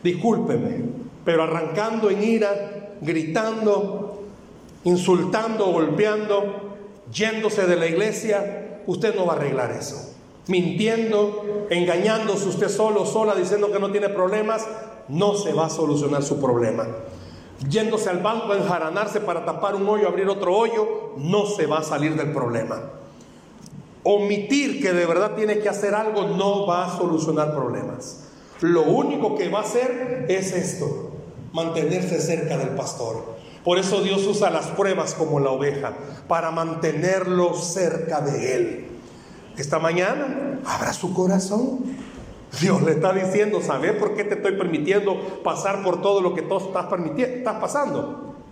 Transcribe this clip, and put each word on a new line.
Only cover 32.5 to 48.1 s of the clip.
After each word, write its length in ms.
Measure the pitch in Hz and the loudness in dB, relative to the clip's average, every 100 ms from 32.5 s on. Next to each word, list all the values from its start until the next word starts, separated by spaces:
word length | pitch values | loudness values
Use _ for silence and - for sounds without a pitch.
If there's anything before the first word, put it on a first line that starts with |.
| 131 | -2
del 120 | 135 | -2
pastor. 640 | - - - 117 113 - - - - | -4 -6 -6 -6 -6 -8 -14 -16 -6
Por 140 | - 180 | 2 2
eso 240 | 185 202 | 4 0
Dios 260 | 185 196 196 | 2 2 2
usa 220 | 208 196 | 2 2
las 180 | 160 139 | 2 -2
pruebas 460 | - 196 180 147 | 0 0 2 -2
como 260 | - 151 143 | -2 0 2
la 120 | 139 | 2
oveja, 420 | 131 143 143 139 101 - - - | 2 0 0 -4 -6 -12 -14 -2
para 240 | 165 160 | 0 0
mantenerlo 1040 | 165 165 160 160 151 175 190 180 180 175 | -2 -2 0 0 0 2 2 2 2 2
cerca 640 | 156 - 190 170 - 165 156 | 2 -4 0 0 0 -2 -2
de 360 | 143 131 127 127 | 0 -2 0 0
Él. 320 | 113 - - - - - - - - - | 0 -2 -12 -16 -18 -20 -20 -20 -18 -10
Esta 240 | 147 160 | -2 0
mañana, 800 | 165 170 185 285 269 - - - - | 2 2 2 0 -2 -4 -4 -6 -4
abra 260 | - - | -4 -4
su 220 | - 180 | -4 -4
corazón. 640 | 185 185 190 185 208 262 - - - - - - - - - | 0 4 2 2 0 0 -2 -6 -8 -12 -14 -16 -18 -14 -2
Dios 220 | 180 185 | 2 4
le 80 | 160 | 4
está 200 | 151 185 | 4 4
diciendo, 480 | 190 190 202 208 196 | 2 2 2 2 2
¿sabe 300 | - 135 160 | 0 0 0
por 200 | 220 214 | 0 0
qué 100 | - | 0
te 120 | 208 202 | -2 0
estoy 200 | 196 190 | 0 0
permitiendo 840 | 175 156 151 202 196 185 - - | 0 0 2 2 2 -2 -4 -4
pasar 380 | 170 151 196 196 | -2 0 -2 0
por 220 | 196 170 | 0 2
todo 180 | 190 202 | 4 4
lo 140 | 180 180 | 2 0
que 80 | |
tú 120 | - 190 | -2 -2
estás 280 | 190 180 175 | -2 -4 -2
permiti-, 540 | 185 160 151 254 247 | -2 -2 0 -2 0
estás 160 | 240 190 | -4 -2
pasando? 800 | 190 285 269 139 - | -2 0 0 -2 -4